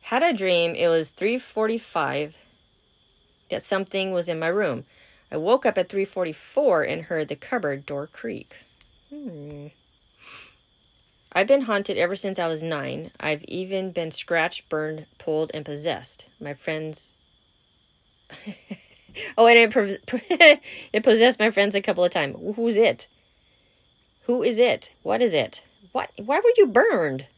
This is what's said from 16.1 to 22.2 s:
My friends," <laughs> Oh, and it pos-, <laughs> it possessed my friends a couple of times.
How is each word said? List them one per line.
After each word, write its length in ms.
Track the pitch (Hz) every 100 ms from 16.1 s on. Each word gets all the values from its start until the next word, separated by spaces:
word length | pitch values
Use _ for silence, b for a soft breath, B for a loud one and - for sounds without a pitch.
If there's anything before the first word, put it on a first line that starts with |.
| - - _
My 140 | 143
friends," 640 | 143 - 156 156 156 - _ _ _ _ _ _ _ _ _ _ _ _
<laughs> 1080 | - 214 - _ 202 _ _ _ - 196 185
Oh, 80 | 233
and 120 | 233
it 140 | 226
pos-, 260 | 240 202 196 -
<laughs> 540 | 247 - 359 330 294 B B B
it 100 | 208
possessed 360 | 233 220 240 220
my 120 | 214
friends 240 | 208 202
a 80 | 202
couple 220 | 196 190
of 60 | 180
times. 260 | 180